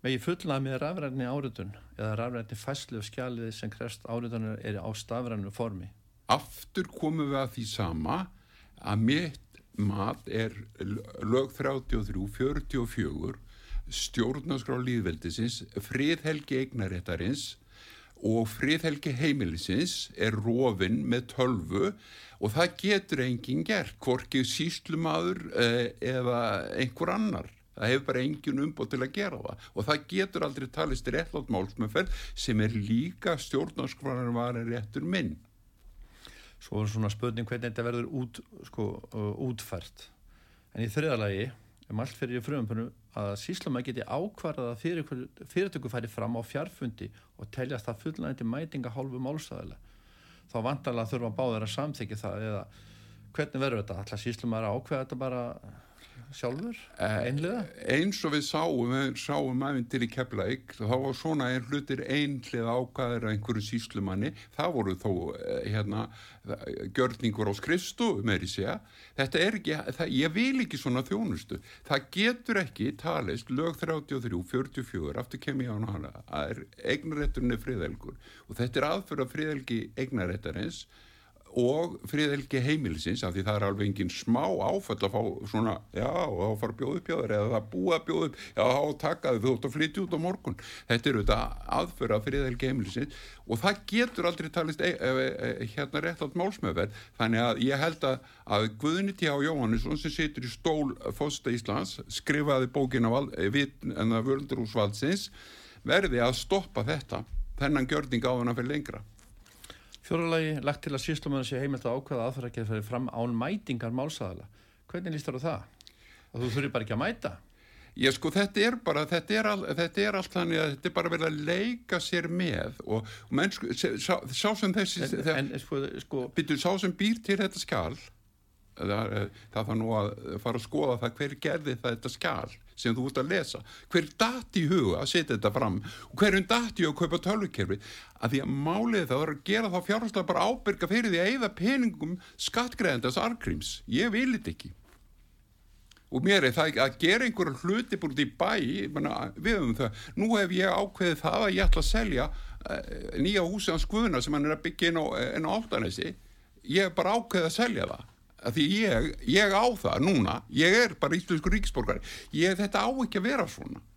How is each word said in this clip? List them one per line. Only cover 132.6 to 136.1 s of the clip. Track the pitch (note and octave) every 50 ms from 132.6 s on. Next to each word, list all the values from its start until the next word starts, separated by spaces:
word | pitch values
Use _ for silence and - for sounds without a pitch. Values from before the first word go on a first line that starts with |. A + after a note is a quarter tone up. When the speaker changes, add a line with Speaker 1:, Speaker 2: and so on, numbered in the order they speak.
| - - - -
Speaker 2:
sem | - A#2+ A#2
þú | B2+ B2+ C3+
ert | C3+ C3+
að | C3 D3+ F#3+
lesa. | F#3 D3+ - - - - - - - - -
Hver | - E3+ D#3+ - -
datt | - A3 A#3 B3 B3+ - - -
í | F#3+ E3 C#3+
hug | F#3+ F3 B2+ F#2+ E2+
að | - C3+ -
setja | - F3 D#3 - A#2+
þetta | G#2 - G#2+
fram | G#2 B2+ - G#2+ F#2 A2 -
og | - - - - -